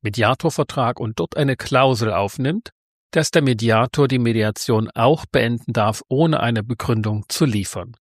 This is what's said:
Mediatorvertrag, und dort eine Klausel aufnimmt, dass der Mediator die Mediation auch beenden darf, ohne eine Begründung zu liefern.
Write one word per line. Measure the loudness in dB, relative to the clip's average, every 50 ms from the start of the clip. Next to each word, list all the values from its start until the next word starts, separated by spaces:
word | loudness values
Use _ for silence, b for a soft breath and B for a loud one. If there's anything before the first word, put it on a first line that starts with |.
Mediatorvertrag, | -8 -6 -2 2 2 2 2 2 -2 -2 0 -2 -4 -2 -2 -2 -2 -2 -2 -4
und | -6 -6 -4 -4
dort | -4 -4 -2 -2
eine | 0 0 -2
Klausel | -2 -4 0 2 4 4 4 2 2 0 0
aufnimmt, | 0 0 -2 -2 -4 -4 -4 -2 -2 -4 -6 -10 _ _ _ _ _ _ _ _
dass | -2 -2 0 2
der | 2 2 2
Mediator | 2 2 2 2 2 2 2 2 0 2 2 2 2
die | 2 2
Mediation | 2 2 2 2 0 0 -2 -4 -2 0 0 0 0 -2
auch | 0 2 4 4 4 2 -2 -2
beenden | 0 0 0 0 -2 -4 -4 -4 -2
darf, | 0 0 0 0 -2 -6 -4
ohne | 0 2 2 2 2 2
eine | 0 0 0 -2 -2
Begründung | -4 -6 -6 -2 -2 0 0 0 -2 -4 -4 -6 -6
zu | -2 0 0
liefern. | 0 0 -2 -4 -4 -8 -10 -12 -12 -14 _